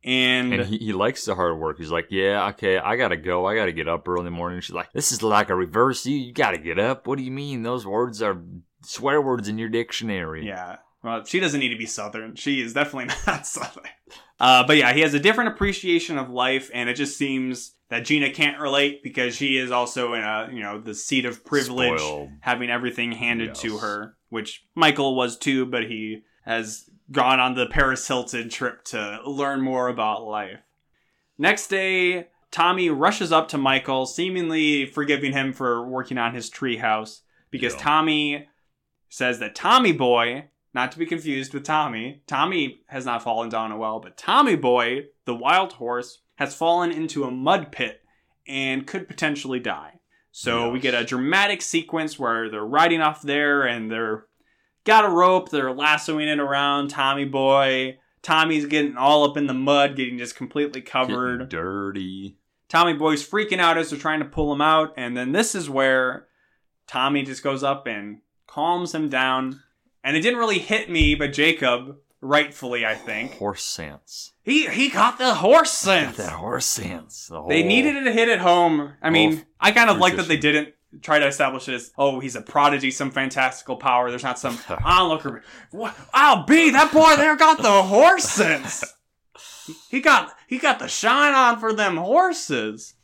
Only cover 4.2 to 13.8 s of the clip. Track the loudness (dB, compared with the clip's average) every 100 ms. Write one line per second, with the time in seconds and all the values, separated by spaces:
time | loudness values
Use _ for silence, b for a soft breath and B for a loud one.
4.2 | -4 -8 -8 -8 -10 -10 -8 -6 -4 -2
5.2 | 0 2 2 0 0 2 2 0 -4 -4
6.2 | -6 -2 0 0 -4 -2 0 -2 -4 -6
7.2 | -6 -8 -8 -8 -6 -6 -4 -2 -2 -2
8.2 | -4 -4 -8 -20 _ _ -16 -6 0 0
9.2 | 2 -2 -4 -6 -4 -4 -4 -6 -6 -6
10.2 | -6 -8 -10 -10 -12 -16 _ _ -10 -8
11.2 | -4 -2 -2 -2 -4 -4 -8 -10 -10 -12
12.2 | -14 -10 -4 -4 -2 -4 -4 -6 -10 -6
13.2 | -4 -6 -8 -10 -12 -14